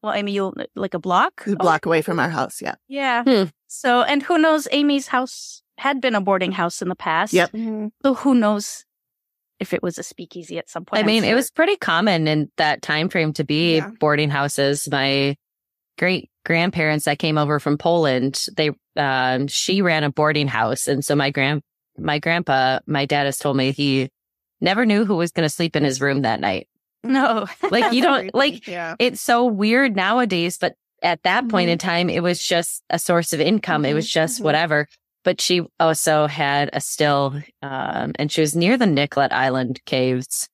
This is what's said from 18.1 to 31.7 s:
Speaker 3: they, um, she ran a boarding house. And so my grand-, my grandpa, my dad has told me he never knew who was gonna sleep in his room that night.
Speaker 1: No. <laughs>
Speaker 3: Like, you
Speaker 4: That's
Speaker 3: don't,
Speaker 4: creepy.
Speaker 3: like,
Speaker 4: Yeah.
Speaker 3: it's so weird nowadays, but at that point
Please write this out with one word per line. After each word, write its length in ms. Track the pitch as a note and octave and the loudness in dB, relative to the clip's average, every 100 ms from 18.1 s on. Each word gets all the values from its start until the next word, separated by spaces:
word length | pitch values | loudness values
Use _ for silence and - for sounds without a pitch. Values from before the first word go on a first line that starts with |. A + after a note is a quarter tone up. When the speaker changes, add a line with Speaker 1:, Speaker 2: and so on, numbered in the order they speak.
| B2+ C3 C#3 - - | 2 0 -2 -8 -2
Speaker 3:
they, 140 | D3+ C#3+ _ - | -2 -2 _ -4
um, 500 | C#3+ C3 B2+ C3 C#3 | -2 0 0 0 -2
she 320 | - - F#3+ | -4 -2 0
ran 240 | F3+ D#3 | 2 2
a 60 | D3 | 0
boarding 360 | C3+ D3+ D3+ C#3+ | 0 0 2 0
house. 380 | A#2 A2+ B2+ - | 0 0 -2 -2
And 160 | C#3 | -2
so 100 | - | 0
my 160 | D3 C#3 | 0 2
grand-, 320 | C#3+ C3+ D3 - _ _ - | 0 0 -2 -6 _ _ -8
my 220 | - D3 | -4 -2
grandpa, 640 | E3 E3+ E3+ C3 C3 C3 - | -2 -2 0 2 2 0 -2
my 200 | D3 C#3 | -4 0
dad 180 | D3 | 0
has 140 | C#3 C3+ | 0 -2
told 180 | D3 C3+ | -2 0
me 140 | C3 | 0
he 380 | C3+ C#3+ C3+ C3 _ _ _ _ _ | 0 0 0 -2 _ _ _ _ _
never 240 | F3 G3+ | -2 2
knew 200 | A#3+ G#3 G#3+ | 2 2 2
who 100 | F#3 | 0
was 140 | E3+ | 0
gonna 180 | - D#3 | 0 -2
sleep 260 | - E3 D#3+ | -2 -2 0
in 80 | |
his 160 | C#3+ B2+ | 0 0
room 200 | C#3+ C#3 | 0 0
that 180 | B2+ A2 | 0 0
night. 280 | G2+ F#2+ - _ _ _ | -2 -4 -8 _ _ _
Speaker 1:
No. 440 | A#3 C4 C4+ A3+ G3+ | -2 2 2 0 -4
<laughs> 160 | - - | -6 -2
Speaker 3:
Like, 220 | A#3 G#4 | 2 2
you 100 | A#3+ | 2
Speaker 4:
That's 40 | E4 | 2
Speaker 3:
don't, 140 | C#4 | 2
Speaker 4:
creepy. 80 | F#3+ A#3+ | 0 0
Speaker 3:
like, 280 | C#4 C#4 - | 0 -2 -12
Speaker 4:
Yeah. 280 | F3 E3 E3 | -8 -8 -2
Speaker 3:
it's 220 | B3 - | -2 -2
so 240 | - A#3+ B3 | 0 2 2
weird 480 | G#3 G#3+ A#3+ C#4 G3 | 2 2 2 2 0
nowadays, 640 | F#3+ A#3+ A#3+ F#3 E3+ - | 0 0 0 0 -2 -2
but 160 | F3+ - _ _ | -4 -4 _ _
at 200 | - E3+ | -2 0
that 260 | F3+ G3+ B3 | 0 0 0
point 220 | G#3 F3 | 0 2